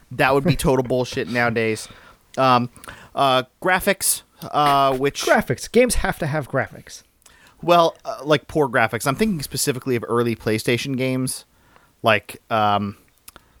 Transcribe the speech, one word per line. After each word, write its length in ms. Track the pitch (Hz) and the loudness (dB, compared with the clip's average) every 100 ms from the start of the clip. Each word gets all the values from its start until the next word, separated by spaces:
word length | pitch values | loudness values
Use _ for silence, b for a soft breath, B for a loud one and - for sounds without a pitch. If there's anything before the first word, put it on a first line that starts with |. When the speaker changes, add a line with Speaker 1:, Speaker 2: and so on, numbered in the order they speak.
| _ | _
Speaker 1:
That 220 | 123 135 | -2 2
would 100 | 139 | 2
be 100 | 165 135 | 2 0
total 260 | 160 131 | 2 0
Speaker 2:
<laughs> 60 | 123 | 0
Speaker 1:
bullshit 400 | 127 123 139 107 | -2 -2 -6 -4
nowadays. 600 | 123 120 113 110 107 - B B B _ - | -2 0 0 -2 -4 -8 B B B _ -2
Um, 340 | 131 123 123 B B B B | 2 2 0 B B B B
uh, 280 | - 135 127 127 _ | -2 2 2 -2 _
graphics, 600 | 170 185 202 190 - - - _ | -2 0 0 -2 -2 -4 -8 _
uh, 540 | - 143 147 139 139 131 | -6 0 2 4 2 2
which 260 | 139 - | -2 -2
Speaker 2:
Graphics. 460 | - 269 - - - | 0 2 2 -6 0
Games 260 | 220 247 - | 2 2 0
have 220 | 190 - | -2 -4
to 60 | 151 | -6
have 220 | 156 127 | -6 -6
graphics. 540 | 135 104 - - - - _ b b b b | -6 -6 -10 -20 -20 -20 _ b b b b
Speaker 1:
Well, 340 | 160 175 165 - | 2 4 4 0
uh, 140 | - 117 | -10 -10
like, 240 | 139 151 - | 0 0 0
poor 200 | 160 135 | 0 2
graphics. 380 | 123 110 113 185 | 2 0 0 -2
I'm 80 | 165 | 0
thinking 260 | 220 170 | 0 -2
specifically 520 | 135 135 - 127 135 | -6 -4 -4 -4 -2
of 100 | 120 - | -2 0
early 260 | 117 120 | 0 0
PlayStation 600 | 113 - 107 - 120 139 131 | -2 -2 -2 0 -2 -2 -4
games. 480 | 131 131 127 - - b b b b _ | -2 -2 -4 -6 -14 b b b b _
Like, 380 | 117 104 - - - | 2 2 0 -14 -4
um, 460 | 113 104 101 101 - _ _ - - b b | 0 2 2 -2 -8 _ _ -20 -20 b b